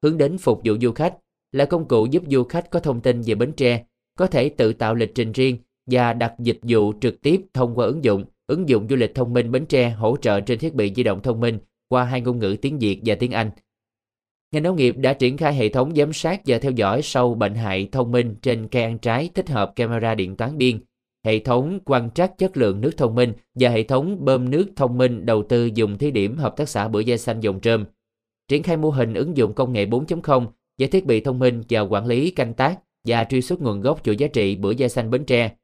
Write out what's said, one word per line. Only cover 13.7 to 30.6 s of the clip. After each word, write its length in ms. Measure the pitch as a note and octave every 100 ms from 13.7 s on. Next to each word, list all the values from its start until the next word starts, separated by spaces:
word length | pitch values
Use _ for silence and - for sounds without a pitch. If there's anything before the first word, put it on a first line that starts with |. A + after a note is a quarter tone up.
| _ _ _ _ _ _ _ _
Ngành 100 | D3+
nông 140 | D#3+ F#3
nghiệp 200 | B2+ B2
đã 140 | C3
triển 240 | C3 B2 C#3+
khai 180 | D#3
hệ 140 | C#3+ A2
thống 260 | A#2+ C3+ D#3+
giám 160 | D3
sát 280 | D#3 D#3+ F#3+ -
và 120 | A#2
theo 140 | C3+
dõi 300 | B2 G2+ A2+
sâu 320 | D3 C3+ B2
bệnh 200 | A2+ G#2
hại 340 | G#2+ A2 F#2+ G2
thông 200 | C3 B2
minh 220 | A#2+ A#2 G#2
trên 260 | - A2+ A2
cây 140 | B2+
ăn 160 | A2+ A2+
trái 320 | A#2+ A#2 E3
tích 160 | - F#3
hợp 220 | C3 G2 -
camera 380 | A#2 A#2 A2+
điện 220 | A2 F#2 F#2+
toán 220 | A#2 D3+
biên, 220 | B2+ A2 - _ _ _
hệ 140 | A2 A2
thống 400 | G#2+ B2 C#3+ F#3+
quan 260 | - C3 A#2+
trắc 280 | C#3 F#3 -
chất 180 | F#3 F#3
lượng 240 | A2+ G2
nước 160 | B2 D#3
thông 180 | C3
minh 180 | A2+ B2 G#2+ _
và 140 | - B2
hệ 120 | A#2
thống 420 | A2 C3 D#3 G3+
bơm 260 | C#3 C3 B2
nước 160 | C#3+ G3 -
thông 220 | C3 B2
minh 280 | B2+ A#2+ F2+
đầu 160 | A2
tư 280 | G#2 A#2+ A#2+
dùng 240 | A2 G#2+ G2+
thí 120 | D3
điểm 260 | B2+ G2+ C3+
hợp 200 | B2 -
tác 120 | D3
xã 200 | - G#2+
Bưởi 160 | G#2
Da 120 | A2 A#2
Xanh 240 | - A2+
Dòng 200 | A2 F#2+
Trơm. 240 | A2+ A2+ G2+ _ _ _ _ _ _
Triển 140 | C#3+
khai 140 | E3+ E3
mô 140 | D#3
hình 240 | C#3 A#2
ứng 220 | A2 C#3+ D#3
dụng 160 | A2
công 200 | G#2+ B2+
nghệ 140 | A#2+ G2+
bốn 200 | A#2+ D#3
chấm 160 | E3+
không 240 | - C3+ A#2 _